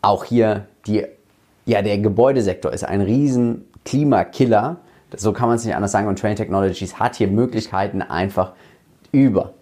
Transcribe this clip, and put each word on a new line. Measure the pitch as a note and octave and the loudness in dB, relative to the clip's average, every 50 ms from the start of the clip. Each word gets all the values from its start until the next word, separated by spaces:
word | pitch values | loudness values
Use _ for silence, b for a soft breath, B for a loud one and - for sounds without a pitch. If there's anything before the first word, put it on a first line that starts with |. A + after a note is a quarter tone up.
Auch | - G2+ G2+ G2 - | 2 2 0 0 -2
hier | - A#2+ A#2+ A2 A2 G#2 G2+ G2+ - _ _ _ | 0 2 2 2 2 0 -4 -6 -12 _ _ _
die, | G#2+ G#2+ G#2+ - - - _ _ _ _ _ _ _ _ _ _ | -2 -2 -2 -2 -4 -12 _ _ _ _ _ _ _ _ _ _
ja, | - A2+ G2+ | 0 0 0
der | G2 G#2+ G#2 G2+ | 2 0 0 2
Gebäudesektor | G#2+ A2 F#2+ G#2 A#2+ C3+ C#3 C3 G#2+ F#2+ F2+ - - C#2 | 0 0 4 4 4 4 4 2 0 0 -2 -2 -4 -6
ist | A#1 - - | -4 -4 -6
ein | - F#2+ G2+ | -4 -2 0
riesen | G2+ F#2 A#2 C3+ D3 C#3+ B2+ B2 A#2+ A#2 A#2 - - _ _ - _ | 0 2 2 2 2 2 2 2 2 0 0 -4 -10 _ _ -20 _
Klimakiller. | - - C#3 D3+ C#3+ B2+ F#2+ E2+ - - - C3 A#2+ A2 G#2 A2+ D3 E3+ - b b b b b b - | -4 -2 0 2 2 2 2 0 -2 0 0 2 4 4 2 2 0 -6 -10 b b b b b b -12
So | - G2 C#3+ | -2 -2 -2
kann | B2+ A#2+ B2 A#2 | 0 0 0 0
man | A#2 | 0
es | A#2 A#2 | 0 -2
nicht | A2 - | -4 -2
anders | D2 G2+ G2 | -2 -2 0
sagen. | - G#2 G#2 G#2 | 0 0 0 0
Und | F#2+ - | -2 -2
Trane | - G#2 G#2+ | -2 -2 -2
Technologies | G2+ G#2+ - F#2+ G2 G2 F#2+ F2+ - G2 F2 - - | -2 -4 -2 0 0 0 0 -2 -4 -8 -10 -4 -4
hat | - B2+ - | -4 -4 0
hier | - A2+ F#2+ | -2 0 0
Möglichkeiten, | G2 A2+ B2 B2 A2+ A2 G#2+ - - F#2 G2+ G2+ - F#2+ | 2 0 0 0 -2 -6 -6 -4 -4 -4 -4 -2 -4 -6
einfach | - - - E2+ F#2 G2 - F#2 F#2 - b b b b b b b b _ _ _ _ | -6 -4 -4 -4 -4 -2 -2 -2 -4 -4 b b b b b b b b _ _ _ _
über | - C3+ C#3 - G2 F#2 - - - _ | 2 4 4 4 4 2 -2 -2 -12 _